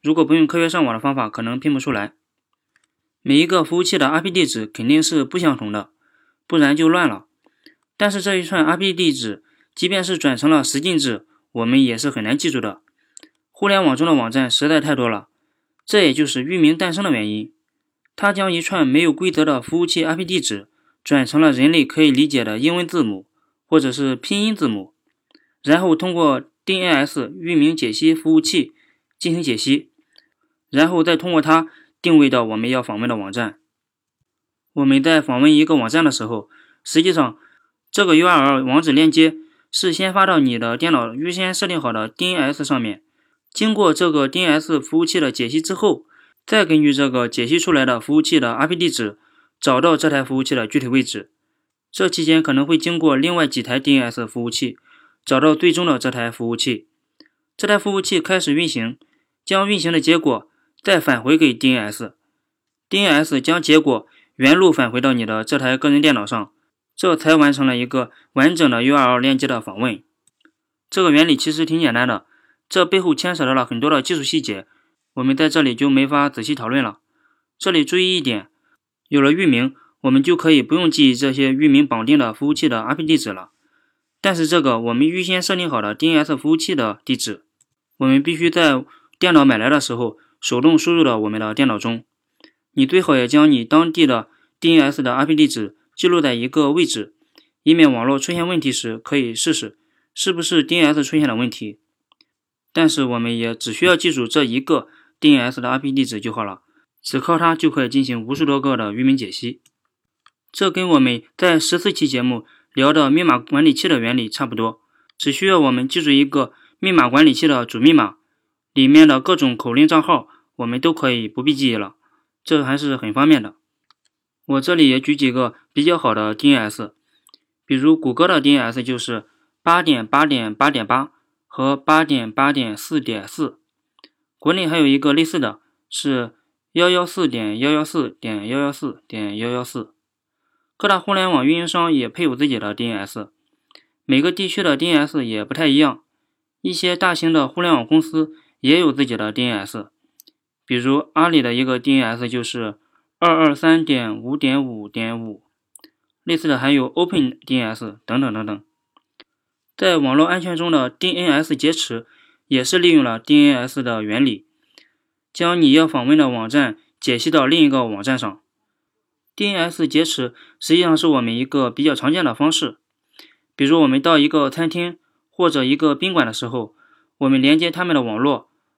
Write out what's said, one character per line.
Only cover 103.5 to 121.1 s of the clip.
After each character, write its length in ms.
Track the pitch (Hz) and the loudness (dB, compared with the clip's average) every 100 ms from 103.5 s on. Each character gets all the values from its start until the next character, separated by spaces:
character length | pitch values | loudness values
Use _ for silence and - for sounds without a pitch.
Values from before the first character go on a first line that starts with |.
只 180 | 113 120 | -6 -8
需 120 | 107 | -6
要 120 | 180 175 | -4 -2
记 160 | 175 | -2
住 140 | 135 117 | -4 -2
这 180 | 156 | -2
一 160 | 135 123 | -2 -2
个 280 | 135 143 - _ _ _ | -2 -4 -4 _ _ _
D 180 | 151 139 | 4 4
N 60 | |
S 160 | 120 127 | 0 -4
的 80 | 123 | -4
I 100 | 131 | -4
P 140 | 139 | -2
地 120 | 135 | -2
址 160 | 117 110 | -2 -6
就 120 | 110 | -8
好 120 | 107 | -6
了， 180 | 104 92 _ _ _ _ | -8 -10 _ _ _ _
只 160 | - - | -8 -4
靠 180 | - 165 | -2 0
它 180 | 170 | 0
就 140 | 160 156 | 0 0
可 160 | 147 | 0
以 40 | 123 | 0
进 160 | 135 | 0
行 200 | 131 120 | -2 -4
无 100 | 113 | -6
数 100 | 143 | -2
多 160 | 151 139 | -2 0
个 160 | 139 123 | -2 -2
的 160 | 107 | -4
域 100 | 107 | -2
名 140 | 131 135 | 0 0
解 140 | 101 | -4
析。 300 | - 120 131 _ _ _ _ _ _ _ _ _ | -10 -10 -12 _ _ _ _ _ _ _ _ _
这 180 | - 196 | -4 -2
跟 180 | 185 185 | 0 2
我 100 | 151 | 2
们 240 | 127 117 - - | 2 -2 -10 -2
在 220 | 180 165 | 2 2
十 200 | 160 175 | 2 0
四 140 | 202 | -2
期 160 | 196 147 | -2 -2
节 140 | 127 | 0
目 220 | 123 120 - _ _ | -2 -4 -8 _ _
聊 200 | - 139 | 0 2
的 180 | 156 139 | 4 4
密 120 | 156 | 2
码 160 | 175 123 | 2 0
管 260 | 120 143 | 0 2
理 100 | 156 | 4
器 120 | 131 190 | 2 0
的 100 | 139 | 0
原 180 | 117 127 | 0 -2
理 120 | 110 | -4
差 180 | - 131 | -6 -6
不 80 | |
多， 260 | 110 113 113 _ _ _ - | -4 -6 -6 _ _ _ -8
只 120 | 147 | -6
需 140 | 135 190 | -2 2
要 140 | 185 | 4
我 100 | 139 | 2
们 180 | 123 131 | 0 -2
记 120 | 175 | -2
住 100 | 151 | 2
一 140 | 139 | 4
个 280 | 139 143 123 _ _ _ | 4 0 -4 _ _ _
密 120 | 190 | 0
码 160 | 175 123 | 2 4
管 180 | 135 156 | 6 4
理 80 | |
器 120 | 127 160 | 4 2
的 200 | 131 117 | 2 -2
主 120 | 117 | 2
密 140 | 139 | 4
码， 240 | 156 104 - _ _ _ _ _ | 4 2 -6 _ _ _ _ _
里 160 | 139 131 | 2 6
面 180 | 151 156 | 8 8
的 140 | 131 | 6
各 160 | 135 180 | 0 0
种 200 | 135 113 | 0 -2
口 180 | 123 | -2
令 120 | 120 156 | 2 4
账 140 | 160 | 4
号 280 | 156 147 - _ _ - | 2 -2 -4 _ _ -10
我 100 | 117 | -6
们 140 | 123 | -2
都 120 | 160 | -2
可 200 | 156 135 | 0 -2